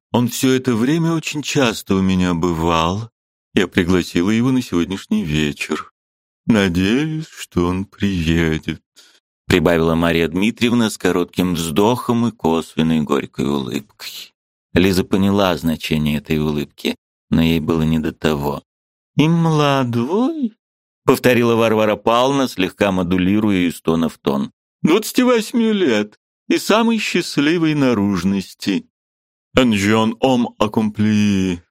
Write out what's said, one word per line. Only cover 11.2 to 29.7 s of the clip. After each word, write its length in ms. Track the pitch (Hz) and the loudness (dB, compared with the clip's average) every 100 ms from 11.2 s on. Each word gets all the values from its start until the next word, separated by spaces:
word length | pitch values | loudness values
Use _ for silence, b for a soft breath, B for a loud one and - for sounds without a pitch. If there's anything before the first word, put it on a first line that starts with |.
| 85 - 90 82 | -2 -2 -2 -2
вздохом 720 | 82 76 104 123 - 117 117 | -2 2 2 2 -2 0 -2
и 40 | |
косвенной 680 | - 80 82 - - 80 80 | -2 -2 -2 -2 -2 0 0
горькой 460 | 73 71 - - 67 | 0 -2 -4 -6 -4
улыбкой. 840 | 71 64 67 - _ - - - _ _ _ _ | -4 -4 -8 -10 _ -16 -16 -18 _ _ _ _
Лиза 300 | 85 95 92 | 0 2 2
поняла 540 | 95 98 98 101 95 78 | 0 0 2 2 2 0
значение 640 | 80 80 - 78 73 73 | -2 -4 -2 -2 0 -2
этой 180 | - 78 | -2 -2
улыбки, 580 | 78 73 71 - - - _ _ _ | -2 -4 -6 -8 -8 -8 _ _ _
но 100 | 82 | 0
ей 180 | 82 82 | 2 0
было 220 | 76 82 | 0 0
не 160 | 78 80 | 0 0
до 160 | 80 | -2
того. 480 | - 78 73 71 71 - _ _ _ _ - | -4 -2 -2 -4 -8 -12 _ _ _ _ 0
«И 120 | 156 | 2
молодой», 1300 | 170 165 151 147 139 123 117 123 196 262 320 233 - _ _ _ _ - | 2 2 2 2 2 0 -2 -2 0 -2 -2 -6 -8 _ _ _ _ -2
повторила 480 | 131 127 120 120 113 | 0 2 2 2 2
Варвара 400 | 113 107 107 101 | 2 2 2 0
Павловна, 520 | - 117 131 139 131 | 2 2 2 0 -2
слегка 440 | - 92 - 101 | -2 -4 0 0
модулируя 800 | 92 87 92 90 104 107 92 87 | 0 0 0 2 0 2 0 0
из 120 | - | -2
тона 260 | - 82 80 | -2 -2 -2
в 120 | - | -4
тон. 320 | - 69 - - _ _ | -4 -2 -4 -12 _ _
«Двадцати 400 | - 330 - - | 0 0 0 0
восьми 500 | 254 240 214 240 226 | 2 2 0 0 0
лет 460 | 208 165 107 104 _ _ _ - | 2 2 0 -2 _ _ _ -4
и 120 | - | -2
самой 400 | - 208 226 226 | 2 2 2 0
счастливой 760 | - 175 - - 143 175 160 | -2 -2 -2 0 0 2 0
наружности». 1120 | 151 131 110 101 95 92 98 92 - - 90 - _ _ _ _ _ _ - | 2 2 2 0 0 0 -2 -4 -8 -4 -4 -6 _ _ _ _ _ _ 0
«Un 140 | 127 | 2